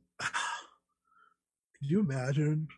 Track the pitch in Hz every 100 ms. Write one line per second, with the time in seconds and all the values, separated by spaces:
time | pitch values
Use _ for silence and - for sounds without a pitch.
0 | _ _ - - - - - _ _ _
1 | _ _ _ _ _ _ _ _ 139 185
2 | 196 135 127 143 151 151 156